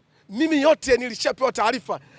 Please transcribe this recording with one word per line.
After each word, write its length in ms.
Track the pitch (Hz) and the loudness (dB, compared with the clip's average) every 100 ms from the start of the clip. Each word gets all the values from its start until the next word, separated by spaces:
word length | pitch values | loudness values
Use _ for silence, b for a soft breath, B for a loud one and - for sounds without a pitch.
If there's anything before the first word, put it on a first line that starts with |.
| _ _ _ | _ _ _
mimi 320 | 202 320 302 | -4 0 2
yote 360 | 294 294 262 240 | 4 2 2 0
nilishapewa 540 | 247 220 - - 254 | 0 -4 -4 -2 -4
taarifa. 480 | - 220 247 - 156 b | 0 -2 -2 -6 -10 b